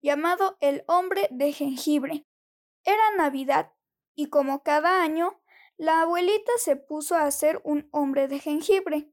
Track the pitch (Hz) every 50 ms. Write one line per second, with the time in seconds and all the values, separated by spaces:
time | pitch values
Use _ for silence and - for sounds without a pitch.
0 | - 285 285 285 311 339 359 359 392 381 392 _ - 285 277 285 - - 330 359
1 | 359 370 370 381 392 - 254 247 277 294 285 - 294 285 262 247 - 311 294 294
2 | 262 285 320 294 - _ _ _ _ _ _ _ _ _ _ _ _ 370 403 427
3 | 440 427 415 381 320 285 269 269 269 262 269 - - - _ _ _ _ _ _
4 | _ _ _ - 294 294 - 294 277 269 277 277 _ - 294 302 302 339 370 370
5 | 349 311 311 330 339 392 403 _ _ _ _ - - _ _ - 320 320 320 320
6 | 330 330 349 349 359 359 427 427 427 - 480 466 - 339 277 277 - _ 302 302
7 | 302 - 349 330 302 285 277 - - 302 320 - _ - 294 294 294 _ - 302
8 | 285 277 269 277 269 269 277 285 - 311 294 311 320 - 403 392 381 359 302 302
9 | 294 _